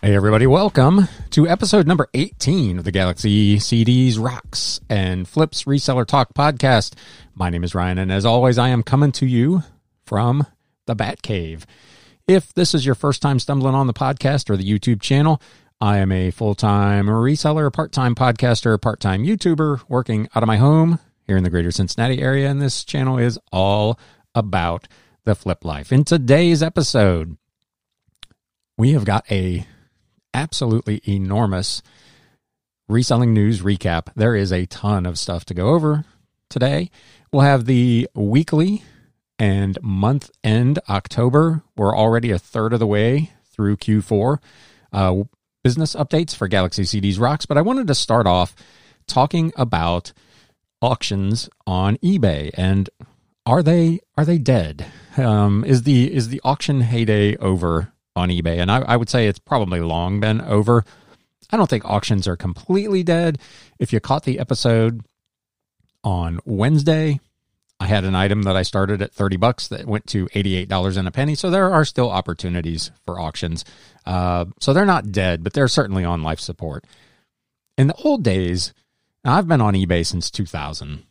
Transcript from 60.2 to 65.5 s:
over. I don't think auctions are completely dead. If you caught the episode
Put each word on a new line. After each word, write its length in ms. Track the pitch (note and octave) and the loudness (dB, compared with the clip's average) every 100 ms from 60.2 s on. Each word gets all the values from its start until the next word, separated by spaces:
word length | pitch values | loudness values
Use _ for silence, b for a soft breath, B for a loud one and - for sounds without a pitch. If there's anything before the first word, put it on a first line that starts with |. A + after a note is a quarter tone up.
| A2 A2 | -2 -2
over. 440 | - G#2 G#2+ A#2+ - b b b b _ _ | 0 0 4 2 2 b b b b _ _
I 40 | A3+ | 0
don't 140 | F#3+ | 0
think 140 | A2+ | -2
auctions 420 | G2 G#2 - G2+ F2+ | -2 -4 0 -2 -2
are 100 | F2 | -4
completely 680 | F#2 E2+ - F#3 G#3 F#3+ | -6 -8 -2 -2 0 -2
dead. 340 | F3 E3+ E3+ D3 B B B B | 0 0 0 -4 B B B B
If 140 | A#2+ | -2
you 80 | A2 | -2
caught 240 | - C3+ | 0 -4
the 160 | - B2+ | -2 -6
episode 640 | - C3+ B2 A2+ A2+ A#2 G#2+ _ _ _ _ | -4 -2 2 2 2 -2 -14 _ _ _ _